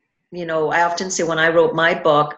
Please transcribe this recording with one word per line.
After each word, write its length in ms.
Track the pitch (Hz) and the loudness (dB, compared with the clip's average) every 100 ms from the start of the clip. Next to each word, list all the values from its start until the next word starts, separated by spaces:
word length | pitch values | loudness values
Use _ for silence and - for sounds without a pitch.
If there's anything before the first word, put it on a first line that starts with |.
| _ _ _ | _ _ _
you 140 | 175 | -12
know, 260 | 165 160 151 | -6 -4 -2
I 120 | 156 | 0
often 280 | 170 170 185 | 0 -2 -6
say 140 | 185 | -4
when 140 | 165 160 | -4 0
I 100 | 160 | 2
wrote 260 | 165 160 | 4 2
my 200 | 160 165 | 2 0
book, 420 | 175 165 147 147 | 0 2 2 0